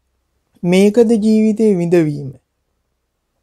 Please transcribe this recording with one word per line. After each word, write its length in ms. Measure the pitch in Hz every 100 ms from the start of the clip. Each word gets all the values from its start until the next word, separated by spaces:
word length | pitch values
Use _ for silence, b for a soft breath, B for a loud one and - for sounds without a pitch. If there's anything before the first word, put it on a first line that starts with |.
| _ _ _ _ _ _
මේකද 460 | 175 185 202 208 220
ජීවිතේ 640 | 233 220 220 220 214 220
විඳවීම? 600 | 185 170 175 156 147 135 127 _ _ _ _ _ _ _ _ _ _